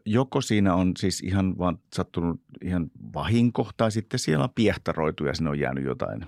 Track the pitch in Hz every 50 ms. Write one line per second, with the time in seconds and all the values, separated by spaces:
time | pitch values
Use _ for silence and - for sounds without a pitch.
0 | - - 104 120 135 131 - 139 123 - 110 104 101 98 87 90 92 92 87 -
1 | - 95 90 - - 90 95 98 95 95 85 - 90 90 82 - _ _ - -
2 | 92 - - 90 85 85 82 - - _ - - - 90 90 90 82 69 - 60
3 | 53 55 - 78 73 82 110 117 120 123 113 - 123 - - - 117 110 101 113
4 | 104 - - 127 - - 78 - - - - - 113 101 90 - - - 82 -
5 | 80 76 76 - 78 69 69 73 80 76 71 71 69 64 65 67 67 67 64 64
6 | - 50 52 55 -